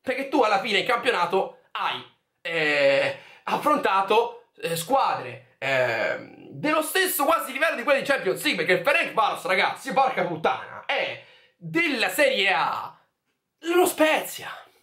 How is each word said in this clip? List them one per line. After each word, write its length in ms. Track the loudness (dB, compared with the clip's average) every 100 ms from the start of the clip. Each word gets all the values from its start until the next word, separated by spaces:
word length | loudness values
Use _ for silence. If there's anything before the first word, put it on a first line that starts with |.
Perché 280 | -6 -6 -2
tu 140 | 2
alla 180 | 4 2
fine 180 | 2 0
in 80 | 2
campionato 760 | 0 0 -2 0 0 -2 -8 _
hai, 280 | -6 -6 -6 -12 _ _ _
eh, 800 | -6 -2 0 4 4 4 0 -4 -14 -14
affrontato, 1000 | -4 -2 2 2 2 0 4 2 2 -4 _ _
eh, 140 | -6 -4
squadre, 800 | 0 2 2 -2 -8 -14 -20 _
ehm, 840 | -2 0 0 0 -2 -4 -8 -20 -18
dello 280 | -6 -2 0
stesso 420 | 0 0 0 0
quasi 280 | 0 0 -2
livello 220 | -2 -2
di 80 | -2
quelle 160 | 0 0
di 80 | 2
Champions 360 | 0 0 -2
League, 200 | -2 -2
perché 160 | 2 2
il 60 | 4
Ferencváros, 580 | 2 2 0 0 -2
ragazzi, 480 | -2 0 0 -2 -4
porca 300 | 0 2 0
puttana, 600 | -4 0 0 -2 -6 -16 -4
è 360 | -2 -2 -8 -16 -20 _ _
della 520 | -4 0 0 2 0
Serie 440 | 4 4 4 2
A 440 | 2 0 -2 -8 -14 _ _ _ _ _ _
lo 260 | 0 2
Spezia. 640 | 2 4 2 2 -2 -12 -12 -14 -18 _